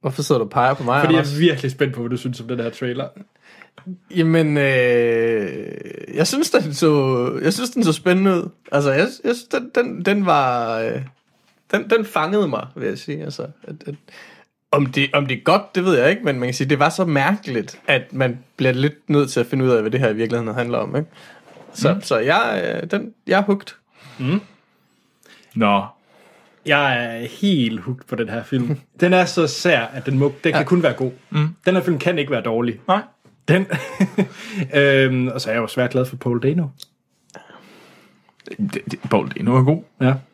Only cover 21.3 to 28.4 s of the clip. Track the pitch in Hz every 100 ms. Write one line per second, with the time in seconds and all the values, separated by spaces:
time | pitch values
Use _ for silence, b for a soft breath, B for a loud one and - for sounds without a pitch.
21.3 | B B B B - - 196 - 117 120
22.3 | 175 233 208 175 - 170 208 220 - -
23.3 | 190 202 202 - - _ B B B 131
24.3 | 190 b b b b _ _ _ _ b
25.3 | b b - 107 101 98 - b b b
26.3 | b b b - 147 143 123 120 117 120
27.3 | - 202 175 117 110 92 127 - 120 113
28.3 | 117